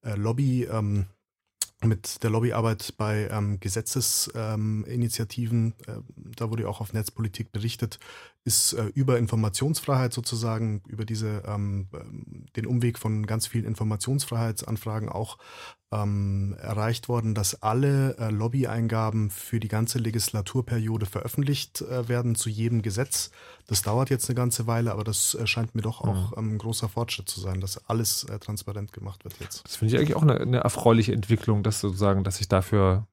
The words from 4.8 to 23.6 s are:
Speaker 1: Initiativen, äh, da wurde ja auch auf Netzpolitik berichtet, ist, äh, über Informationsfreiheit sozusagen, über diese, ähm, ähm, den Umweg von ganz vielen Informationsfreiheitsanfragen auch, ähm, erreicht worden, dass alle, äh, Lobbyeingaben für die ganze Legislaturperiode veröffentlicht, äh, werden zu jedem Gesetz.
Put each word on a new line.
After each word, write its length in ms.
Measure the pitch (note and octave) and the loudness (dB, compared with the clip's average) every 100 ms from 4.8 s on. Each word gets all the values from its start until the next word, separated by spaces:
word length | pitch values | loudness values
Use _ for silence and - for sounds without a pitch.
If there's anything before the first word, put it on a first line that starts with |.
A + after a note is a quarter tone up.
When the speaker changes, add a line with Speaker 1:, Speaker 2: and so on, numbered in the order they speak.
| - | -2
Speaker 1:
Initiativen, 880 | B2 A#2+ - A#2 - A#2 A#2 A2+ - - | -2 -2 -2 -6 -4 0 2 2 -2 -12
äh, 60 | A2 - - - A2+ | -12 -12 -18 -18 -6
da 140 | A#2 | -4
wurde 140 | A2+ | -2
ja 60 | G2+ | -4
auch 120 | G2+ | -4
auf 100 | G#2 | -4
Netzpolitik 640 | A2 G#2 - A2+ - A2+ | -4 -4 -4 -6 -4 -6
berichtet, 440 | G#2+ A2+ - A#2 - - - - _ | -2 -4 -2 -6 -6 -16 -20 -20 _
ist, 300 | - - - | 0 2 2
äh, 120 | - G#2+ | 0 -2
über 240 | - C3 B2 | 2 2 4
Informationsfreiheit 960 | A2+ A2+ G#2+ - C#3 E3 - C3+ B2+ | 4 2 2 0 0 0 2 2 2
sozusagen, 680 | B2 A#2 A#2 A2+ A2+ A2+ G#2 F#2+ | -2 -4 -2 -2 0 0 -2 -6
über 180 | A2 A2 | -8 -4
diese, 380 | A2 A2 G#2+ G2+ | -2 -2 -4 -4
ähm, 400 | G#2 G2+ G2 F#2+ | -2 -2 -2 -4
ähm, 520 | D2 A1+ - - - - - | -10 -12 -14 -14 -16 -8 -6
den 120 | A2 | 0
Umweg 320 | B2 A#2+ A#2 | 2 2 0
von 260 | A2 G#2+ G#2+ | -2 0 0
ganz 220 | A2+ - | -2 0
vielen 180 | A#2+ G#2+ | -2 -2
Informationsfreiheitsanfragen 1400 | A2 G#2+ G#2 - C3+ - A#2 A#2 G#2 - G#2+ A2+ A2 G#2+ | 0 0 0 0 -2 0 -2 -2 -4 -4 -6 -4 -4 -4
auch, 280 | F#2 A2 - - - - - _ | -4 -6 -8 -18 -18 -18 -20 _
ähm, 640 | G#2+ G#2 G2+ G2+ G2 G2 - | -2 0 2 0 0 -2 -4
erreicht 480 | - G#2 A2 A#2 - | -4 -2 0 -2 -2
worden, 240 | A#2+ A2+ | 0 0
dass 300 | G#2+ G2 - | 0 0 0
alle, 520 | G#2+ A#2 C#3+ C#3 C3+ - | 0 4 4 4 2 0
äh, 120 | A2+ | -2
Lobbyeingaben 1000 | G#2 A2+ C3 A#2+ A2+ A2+ A2+ A2 A2 G#2 | 0 0 2 0 0 0 2 2 2 0
für 280 | - - A#2 | -4 -4 -4
die 80 | G#2+ | 0
ganze 300 | A2 A2+ B2+ | 0 0 0
Legislaturperiode 1080 | A2+ A2+ - A2 F#2+ C3 A#2+ A#2 A2 A2 G#2 | 0 0 -2 -2 -2 -2 0 -2 0 -2 -2
veröffentlicht, 720 | G2+ A#2+ - C#3 C#3 - - | -4 -4 0 0 0 -2 -8
äh, 260 | - B2+ A#2 | -6 -4 0
werden 280 | B2 A#2+ A2+ | 0 2 0
zu 140 | A#2 | 0
jedem 320 | G#2+ A2+ A#2+ | 0 2 2
Gesetz. 480 | G#2+ G2 C3+ - - - - - | 0 -2 -2 -2 -4 -10 -20 -20